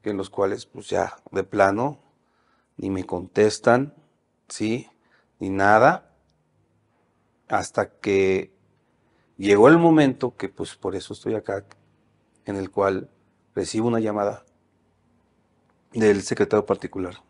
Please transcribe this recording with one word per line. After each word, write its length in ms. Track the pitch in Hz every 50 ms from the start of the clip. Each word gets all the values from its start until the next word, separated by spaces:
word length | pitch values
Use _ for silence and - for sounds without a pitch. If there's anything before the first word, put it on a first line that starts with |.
que 80 | _ 107
en 80 | 104 95
los 100 | 95 -
cuales, 380 | - - 101 98 101 117 -
pues, 220 | _ _ - - -
ya 260 | 98 92 90 95 - - _ -
de 120 | - 98 95
plano 540 | _ - 101 98 98 98 107 123 147 151 _ _ _ _ _ _ _ _ _ _ _ _ _ _ _ _
ni 140 | - 95 98
me 140 | 95 92 90
contestan, 880 | - 90 90 92 - _ 104 104 107 107 - - 123 117 127 139 143 _ _ _ _ _ _ _ _ _ _ _ _
¿sí? 420 | - - 107 110 113 131 - _ _ _ _ _ _ _ _ _ _ _
Ni 100 | 95 98
nada, 680 | 95 95 98 101 107 107 120 147 180 - _ _ _ _ _ _ _ _ _ _ _ _ _ _ _ _ _ _ _ _ _ _ _ _ _ _ _ _ _ _
hasta 420 | 107 101 98 - _ - 101 -
que 640 | _ _ - 104 98 98 95 95 95 95 - - _ _ _ _ _ _ _ _ _ _ _ _ _ _ _ _ _ -
llegó 300 | 95 101 101 101 110 139
el 100 | 160 170
momento 580 | 170 165 160 156 147 135 127 - - 123 -
que, 140 | _ - 95
pues, 260 | _ - - - -
por 180 | _ - 95 92
eso 200 | - - - 101
estoy 200 | - - 110 110
acá, 300 | 107 - - 98 101 101 _ - _ _ _ _ _ _ _ _ _ _ _ _ _ _
en 120 | - 101
el 140 | 98 95 92
cual 400 | _ 101 98 98 98 95 - - _ _ _ _ _ _ _ _ _
recibo 340 | - 92 - - 107 110 120
una 120 | 117 113
llamada 440 | 110 107 104 104 101 101 107 - _ _ _ _ _ _ _ _ _ _ _ _ _ _ _ _ _ _ _ _ _ _ _ _ _ _ _ _ _ _
del 300 | - 117 110 107 101 98
secretario 440 | 95 - 123 - 104 98 - 104 101
particular 500 | - 98 95 - 90 - 98 92 90 92 - _